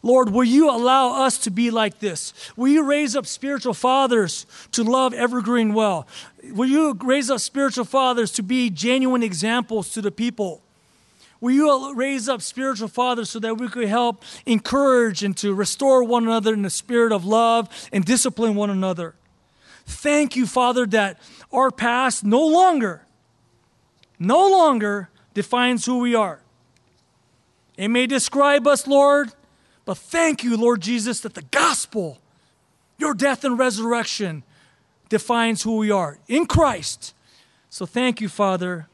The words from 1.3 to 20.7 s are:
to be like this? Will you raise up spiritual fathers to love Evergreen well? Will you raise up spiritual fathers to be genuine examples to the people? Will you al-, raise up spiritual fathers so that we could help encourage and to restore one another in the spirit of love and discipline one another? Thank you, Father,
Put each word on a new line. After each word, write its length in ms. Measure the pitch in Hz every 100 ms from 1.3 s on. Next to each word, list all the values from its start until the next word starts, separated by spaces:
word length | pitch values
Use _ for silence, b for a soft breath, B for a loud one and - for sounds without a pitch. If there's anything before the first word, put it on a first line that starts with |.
| -
to 120 | 220
be 220 | 190 240
like 280 | 226 214 -
this? 340 | 208 156 - B B -
Will 100 | 262
you 160 | 302
raise 320 | 277 294 294 262
up 100 | -
spiritual 480 | - 269 277 247
fathers 720 | 202 247 262 269 240 175 - - B B
to 100 | -
love 300 | 226 262 262
Evergreen 600 | 240 240 247 208 240 220
well? 320 | 214 214 170 - B B _
Will 240 | - 214 262
you 320 | 285 311 202
raise 280 | 247 277 247
up 100 | 254
spiritual 460 | - 277 277 254 214
fathers 480 | 262 262 240 220
to 100 | -
be 260 | 190 254 240
genuine 540 | 160 220 262 262 254
examples 720 | 226 170 208 240 - 220 175
to 80 | 220
the 100 | 202
people? 500 | - 240 240 196 160 _ _ b b b b b b
Will 120 | 240
you 180 | 262 294
al-, 240 | 269 269
raise 340 | 254 269 269 226
up 140 | 247
spiritual 480 | - - 269 220 214
fathers 400 | - 254 240 220
so 100 | 226
that 180 | 220 226
we 120 | 240
could 180 | 240 214
help 380 | 226 240 214 B B -
encourage 760 | 220 - 269 277 247 233 175
and 140 | 202 175
to 160 | 202
restore 500 | 196 196 - 277 262
one 200 | 240 240
another 300 | 226 226 214
in 100 | 220
the 60 | 196
spirit 440 | - - 240 233
of 100 | 208
love 460 | 180 220 233 233 208 B B
and 100 | 202
discipline 520 | 175 247 254 - 226 208
one 160 | 208
another? 440 | 190 190 180 165 _ _ _ _ b b b -
Thank 500 | - 294 294 294 254
you, 120 | 226
Father, 380 | 254 247